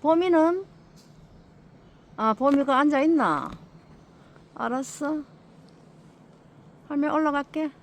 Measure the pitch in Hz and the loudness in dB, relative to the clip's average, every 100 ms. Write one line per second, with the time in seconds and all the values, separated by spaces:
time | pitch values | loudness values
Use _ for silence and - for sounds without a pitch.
0 | 294 330 359 339 320 359 392 - - - | 2 2 4 2 2 0 -8 -20 -20 -20
1 | - - - - - - - - - - | -20 -20 -20 -20 -20 -20 -20 -20 -20 -20
2 | - - 220 214 269 277 277 262 294 285 | -20 -2 -2 2 2 2 2 2 2 2
3 | 311 320 196 147 - - - - - - | 2 2 2 -2 -6 -14 -20 -20 -20 -20
4 | - - - - - - 226 254 262 - | -20 -20 -20 -20 -20 -8 -6 -6 -8 -8
5 | 294 311 277 - - - - - - - | -6 -6 -10 -20 -20 -20 -20 -20 -20 -20
6 | - - - - - - - - - 294 | -20 -20 -20 -20 -20 -20 -20 -20 -8 -4
7 | 302 302 311 285 277 311 302 - | -2 0 0 -2 -6 -6 -6 -8